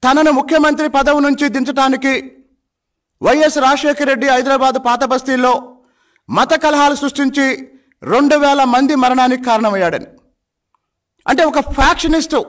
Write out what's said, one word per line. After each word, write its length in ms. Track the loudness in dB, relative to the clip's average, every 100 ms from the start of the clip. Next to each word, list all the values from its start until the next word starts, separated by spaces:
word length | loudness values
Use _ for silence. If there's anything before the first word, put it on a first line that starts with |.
తనను 280 | 2 2 4 2
ముఖ్యమంత్రి 500 | 2 2 2 0 -2 0
పదవి 260 | 0 2 2
నుంచి 200 | 0 -2 -2
దించడానికి 580 | -4 0 0 0 -2 -2 -6 _ _ _ _ _ _ _ _ _ 0
వైఎస్ 320 | 2 2 2 2
రాజశేఖర 420 | 2 0 -2 0
రెడ్డి 160 | 0 0 0
హైదరాబాద్ 420 | 2 0 0 0 -2
పాత 160 | -2 0
బస్తీల్లో 400 | -2 -2 0 0 0 -4 -20 _ _ _ _ _ -2
మత 160 | 0 0
కలహాలు 320 | 0 2 2 0
సృష్టించి 440 | -4 -2 -2 0 -2 -2 -10 _ _ _ -2
రెండు 220 | 0 2 2
వేల 180 | 2 2 2
మంది 200 | 2 0 0
మరణానికి 400 | 0 2 0 0 -2
కారణమయ్యాడని. 580 | 0 0 0 -2 -4 -10 _ _ _ _ _ _ _ _ _ _ _ -6
అంటే 180 | 0 0
ఒక 100 | 0 -4 -2
ఫ్యాక్షనిస్ట్ 580 | 0 0 -2 -2 -2 -4